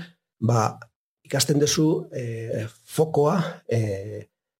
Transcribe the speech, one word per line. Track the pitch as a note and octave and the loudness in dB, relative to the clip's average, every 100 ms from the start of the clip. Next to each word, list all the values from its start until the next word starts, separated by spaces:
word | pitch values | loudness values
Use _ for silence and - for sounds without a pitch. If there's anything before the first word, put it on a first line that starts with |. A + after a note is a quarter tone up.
| - _ _ _ | -8 _ _ _
ba, | A2+ A#2+ A2 - - _ _ _ | 0 2 2 -2 -16 _ _ _
ikasten | _ C3+ - D3 | _ -2 0 2
duzu, | D3 - D#3 F3 - | 2 4 2 0 -4
eh, | - A#2+ A2+ A2+ - A2 - - | -8 -8 -8 -6 -6 -6 -12 -6
fokoa, | - D#3+ D3 D3 F#3 D#3+ - - | 0 2 4 4 2 -2 -8 -2
eh, | A2+ G#2+ G2 G#2+ G#2 - _ _ | 0 0 -4 -8 -12 -14 _ _